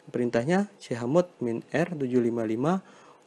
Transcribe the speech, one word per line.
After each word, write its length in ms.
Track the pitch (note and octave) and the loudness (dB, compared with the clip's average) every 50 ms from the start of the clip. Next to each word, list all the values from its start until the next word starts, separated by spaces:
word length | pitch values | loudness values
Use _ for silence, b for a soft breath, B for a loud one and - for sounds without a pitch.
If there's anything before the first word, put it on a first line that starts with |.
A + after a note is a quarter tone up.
| B - | B -6
Perintahnya 600 | - A#2 B2 A#2+ A#2 A#2 A#2+ C#3+ F3+ F#3+ G3+ G#3 - - | -2 -2 0 0 0 0 0 2 2 2 0 -2 -6 -16
chmod 480 | - - B2+ A#2 A#2 A#2+ C#3 F3 F3+ F3+ - - | -10 -8 -8 -6 -2 2 2 2 2 2 -2 -6
min 240 | B2+ A#2+ A2+ A#2 - - - | -4 -4 -4 -4 -6 -4 -2
R 220 | C3+ E3+ F3+ F3 | -2 0 -2 -2
tujuh 260 | D3+ C#3 B2 B2 B2+ | -4 -2 0 2 2
lima 280 | A#2 A#2 A#2 A#2 A2+ A2 | 2 2 0 -2 -2 -2
lima 320 | A2 A2+ B2+ D#3 F#3 F#3+ - B B B B B B B B | -2 0 0 0 0 0 -2 B B B B B B B B